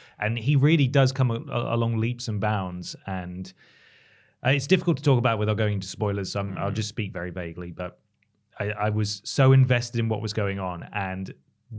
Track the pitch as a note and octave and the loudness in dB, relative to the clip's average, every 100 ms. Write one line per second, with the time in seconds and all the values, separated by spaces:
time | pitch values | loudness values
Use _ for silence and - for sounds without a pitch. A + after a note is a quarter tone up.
0 | - - G#2+ A#2 A2 D3 D3 E3 C3 C#3+ | -20 -6 -4 -2 2 4 6 6 4 4
1 | C3 C3 B2+ A2+ - B2 A#2+ A#2 A#2 A2+ | 4 4 0 -2 -4 -4 0 0 0 0
2 | A2+ A#2+ - G#2 G#2+ G#2 F#2 F2+ F2 - | -2 -4 -6 -2 0 0 -2 -6 -10 -12
3 | - F#2+ F2+ F2+ F#2 - _ _ _ _ | -8 -8 -8 -10 -12 -14 _ _ _ _
4 | _ _ _ _ - C#3+ - C#3+ - - | _ _ _ _ 0 0 2 2 2 0
5 | D3 B2+ A#2 A2 G#2+ G#2 G#2+ G2+ - - | 4 4 4 2 0 2 0 -2 -6 -4
6 | G#2 G2+ F#2+ G2+ G2+ G2 G2 G2+ G#2 - | -2 -2 -4 -4 -6 -4 -4 -2 -4 -6
7 | G2+ F2 F2 F2 E2+ E2 F2 E2+ F2+ - | -6 -6 -8 -8 -8 -8 -10 -8 -10 -12
8 | _ _ _ _ _ - G2+ G#2 G#2+ G#2+ | _ _ _ _ _ -8 -6 -2 0 0
9 | G#2 - - - C3+ C3+ B2+ B2 A#2+ A#2 | -2 -4 -4 4 6 8 6 4 0 -2
10 | A2+ G#2+ G#2+ A2 G2+ G2 F#2 F2 E2+ G#2 | -2 -2 -4 -2 -2 -2 -4 -6 -8 -6
11 | F#2+ F#2+ F#2+ - _ _ _ | -6 -6 -8 -12 _ _ _